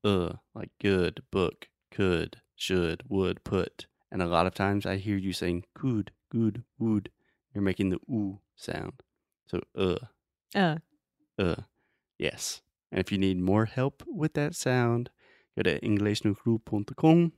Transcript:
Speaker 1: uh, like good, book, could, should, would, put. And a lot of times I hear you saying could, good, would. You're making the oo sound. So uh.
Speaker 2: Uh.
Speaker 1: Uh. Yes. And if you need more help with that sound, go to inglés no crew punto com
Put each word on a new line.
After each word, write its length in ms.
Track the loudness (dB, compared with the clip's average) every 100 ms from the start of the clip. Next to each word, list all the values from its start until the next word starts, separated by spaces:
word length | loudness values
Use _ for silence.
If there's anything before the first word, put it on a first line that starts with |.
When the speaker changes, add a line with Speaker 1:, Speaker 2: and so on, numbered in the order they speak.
Speaker 1:
uh, 300 | 4 2 0 -6 _
like 160 | -14 -14 _
good, 420 | 2 4 2 -2 -4
book, 360 | 0 0 -2 -20 _ _
could, 460 | 0 2 2 -2 -10 _
should, 480 | _ -2 2 2 -2 -2
would, 340 | 0 0 -2
put. 440 | -4 -2 -2 -8 -20 _ _
And 100 | -4
a 40 | 2
lot 200 | 2 2
of 80 |
times 320 | 2 0 0 -2
I 100 | -4
hear 200 | -2 -2
you 160 | -2
saying 320 | -4 -2 -4 -6
could, 380 | -6 -2 -2 -4 _ _
good, 320 | 0 0 -2 -14 _
would. 320 | 0 0 -2 _ _ _ _
You're 100 | -2
making 240 | -2 0 0
the 80 | -2 -4
oo 300 | -4 -4 -8 _
sound. 480 | _ -8 -8 -8 -12 -20 _ _ _ _
So 140 | -8 -8 0
uh. 200 | 0 0 -6 _ _ _ _
Speaker 2:
Uh. 220 | 0 2 0 _ _ _ _ _ -2
Speaker 1:
Uh. 240 | 0 -2 -8 _ _ _ _ _
Yes. 440 | -6 -4 -10 -10 _ _ _
And 80 | -4
if 100 | -2
you 80 | 0
need 200 | 2 2
more 240 | 2 2
help 400 | 2 -2 -4 -4 -12
with 280 | -4 -4
that 200 | -2 -4
sound, 560 | -4 0 2 2 0 -4 _ _ _ _ -2
go 60 |
to 160 | 0 0
inglés 440 | 0 0 2 0
no 100 | 0
crew 260 | 0 0 0
punto 300 | 0 -4 -4
com 380 | 2 6 6 4